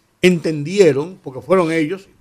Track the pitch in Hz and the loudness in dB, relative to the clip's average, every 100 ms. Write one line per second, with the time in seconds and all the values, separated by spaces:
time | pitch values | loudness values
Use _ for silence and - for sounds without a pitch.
0 | _ _ 180 175 165 156 143 202 170 135 | _ _ 0 0 -2 -6 -4 4 4 4
1 | 165 190 147 127 113 185 160 165 151 190 | -4 -12 -16 -14 -2 0 2 0 -2 -6
2 | - _ | -12 _